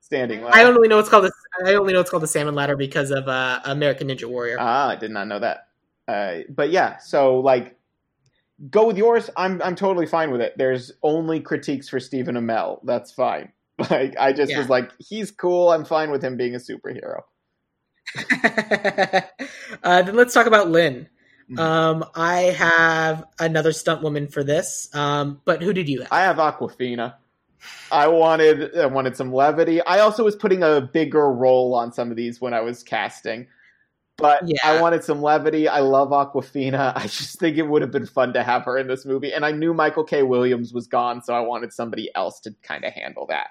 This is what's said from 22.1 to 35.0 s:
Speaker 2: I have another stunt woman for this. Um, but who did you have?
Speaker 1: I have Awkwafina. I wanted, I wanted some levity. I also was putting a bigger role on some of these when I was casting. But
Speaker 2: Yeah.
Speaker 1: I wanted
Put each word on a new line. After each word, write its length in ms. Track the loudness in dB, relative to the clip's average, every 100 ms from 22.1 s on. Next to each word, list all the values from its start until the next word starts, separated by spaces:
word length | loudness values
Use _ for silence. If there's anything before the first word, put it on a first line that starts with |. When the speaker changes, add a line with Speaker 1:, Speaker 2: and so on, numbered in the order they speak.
Speaker 2:
I 240 | -4 -2 2 0 2
have 680 | 2 4 4 2 0 -4 -10 -6
another 320 | -2 0 0
stunt 280 | 0 -2 -2
woman 260 | -2 -4 -6
for 160 | -6
this. 440 | -2 -2 -2 -10 -10
Um, 460 | -4 -2 -2 -4 -6
but 160 | -2 -2
who 120 | 0
did 160 | -2 -2
you 120 | -4
have? 60 | -2
Speaker 1:
I 80 | 0
have 140 | 2 2
Awkwafina. 800 | 0 -2 -10 -6 -6 -4 -6 -8 _ _ _ _ -20 -20 -2
I 160 | 2 4
wanted, 720 | 4 4 6 6 4 0 0
I 80 | 0
wanted 300 | 0 -4 -4
some 160 | -4
levity. 500 | 2 2 2 2 2
I 160 | 2 4
also 240 | 4 4
was 120 | 0 0
putting 260 | 0 2
a 180 | 4 2
bigger 500 | 2 -2 0 2 2
role 440 | 2 4 4 2
on 180 | -2 -4
some 180 | -6 -8
of 60 | -6
these 240 | -8 -6
when 140 | -4
I 60 | -4
was 220 | -4 -8
casting. 640 | -8 -6 -6 -8 -10 -10 -12 _ _ _ _ _ _ 0
But 320 | 2 2 2
Speaker 2:
Yeah. 100 | 0
Speaker 1:
I 160 | 2 4
wanted 220 | 4 0